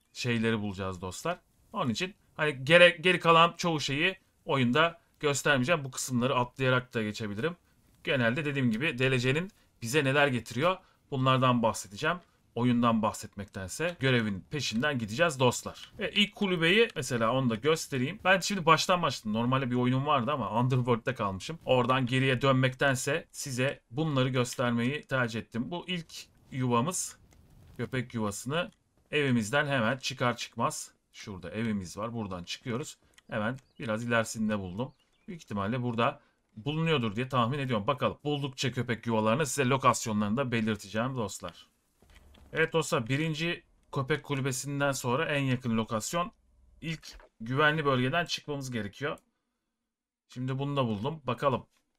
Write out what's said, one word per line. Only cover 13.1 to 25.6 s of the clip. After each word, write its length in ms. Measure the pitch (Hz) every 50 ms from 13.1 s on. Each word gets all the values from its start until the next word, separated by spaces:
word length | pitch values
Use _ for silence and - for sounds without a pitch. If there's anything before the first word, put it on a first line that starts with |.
| 98 - - 107 - 98 98 - - 101 95 98 - - 156 175 175 -
görevin 460 | 135 135 127 120 110 107 98 92 - -
peşinden 500 | - 151 131 - 104 113 143 151 143 123
gideceğiz 400 | 113 98 107 131 170 175 147 131
dostlar. 540 | 135 123 113 - - 101 85 - - - - -
E, 120 | 208 -
ilk 240 | 190 202 208 202 -
kulübeyi 520 | - 208 190 180 170 165 165 190 220 233 226 -
mesela 360 | 165 131 - 135 117 113 110
onu 180 | 123 131 135 120
da 60 | 113
göstereyim. 640 | 104 113 147 160 156 - - 143 127 127 143 180 - -
Ben 160 | 180 196 185
şimdi 260 | 175 - 202 190 156
baştan 360 | 165 160 151 - - 185 175
başladım. 320 | 170 147 - - - 110 107
Normalde 380 | 110 117 123 131 135 139 120
bir 40 | 123
oyunum 300 | 123 123 123 127 131 135
vardı 260 | 147 147 139 113 123
ama 280 | 151 135 107 95 104 113
Underworld'de 560 | 123 127 131 123 123 127 120 110 - 139 120
kalmışım. 440 | - 110 98 95 92 - - 160 165 -
Oradan 400 | - 127 127 120 120 131 135 131
geriye 360 | 113 131 131 135 131 131 123
dönmektense 840 | 139 139 131 131 131 127 127 - 147 139 131 123 - 143 143 170 - _
size 480 | - - - 143 127 120 127 143 - - _ -
bunları 380 | 117 139 160 160 143 131 127 139
göstermeyi 800 | 127 131 120 120 - - 127 120 120 117 117 123 147 147 - -
tercih 320 | 135 131 123 113 113 113
ettim. 320 | - _ - 113